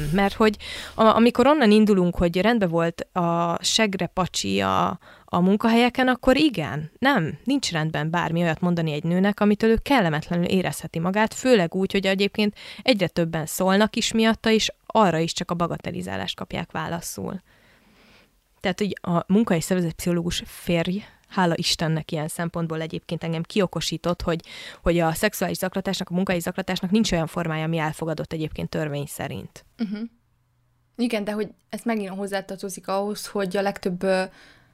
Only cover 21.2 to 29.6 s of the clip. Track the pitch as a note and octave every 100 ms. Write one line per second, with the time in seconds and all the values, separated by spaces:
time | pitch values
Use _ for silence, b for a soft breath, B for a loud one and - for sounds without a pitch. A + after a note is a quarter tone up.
21.2 | _ - F3+ E3 E3 - D#3 D#3+ - D#3+
22.2 | D#3 - E3+ F3 E3 D#3+ D#3+ E3 - E3
23.2 | E3 E3 E3 G#3+ F3+ E3 - E3 F3 F3
24.2 | - E3 - B B B - E3+ E3 D#3+
25.2 | G#3+ - F3 F3 F#3 G3 G3 F#3+ F#3+ F3
26.2 | G3 F3+ E3+ F#3 F#3 F#3 F#3 G#3+ G#3+ F3
27.2 | D#3+ - E3 D#3 D#3+ E3 D#3 - D#3+ D3+
28.2 | D3 D#3+ D#3 - E3 E3+ D#3 C#3+ C#3+ -
29.2 | C3+ C3 - -